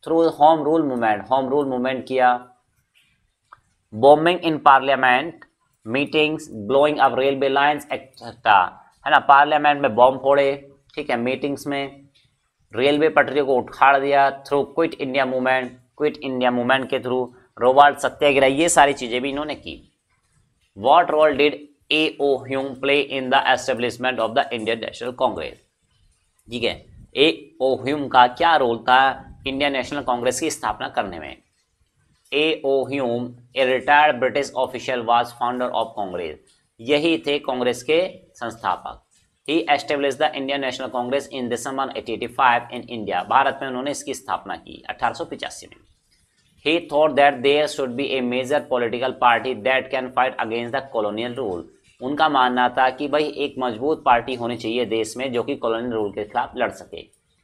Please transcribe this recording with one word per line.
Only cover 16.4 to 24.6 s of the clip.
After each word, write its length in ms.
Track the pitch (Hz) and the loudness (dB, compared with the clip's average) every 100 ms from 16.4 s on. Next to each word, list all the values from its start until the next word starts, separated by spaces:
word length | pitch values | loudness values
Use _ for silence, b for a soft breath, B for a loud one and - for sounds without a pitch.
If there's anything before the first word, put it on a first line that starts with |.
| 123 | 0
मूवमेंट 380 | 123 120 131 127 | 0 0 0 0
के 100 | 131 | -6
through, 240 | 120 127 123 b b - | -2 -4 -4 b b 0
रोवाल्ट 380 | 123 131 143 127 | 4 8 6 6
सत्याग्रह, 480 | 131 - 147 139 135 | -4 2 2 4 4
ये 220 | 139 165 | 4 2
सारी 240 | 165 143 | 6 4
चीज़ें 280 | 143 123 120 | 4 -4 -6
भी 80 | 139 | -6
इन्होंने 240 | 139 151 | -8 -8
की। 260 | 135 - - _ _ _ _ _ _ _ _ _ - | -10 -14 -16 _ _ _ _ _ _ _ _ _ -6
What 380 | 110 156 170 151 | 2 4 4 4
role 240 | 156 135 | 2 4
did 180 | 147 - - _ _ | 2 0 -16 _ _
ए 240 | 151 156 - | -2 -2 0
ओ 160 | 139 131 | 0 0
ह्यूम 240 | 120 135 139 127 | -2 -6 -6 -6
play 160 | 139 143 139 135 | 0 0 0 -6
in 140 | 127 | 0
the 100 | 131 - | 0 2
establishment 680 | 127 - 120 120 110 123 123 113 | 0 0 -2 -4 -4 -6 -2 -2
of 100 | 120 | -2
the 80 | - | -2
Indian 280 | 120 | -4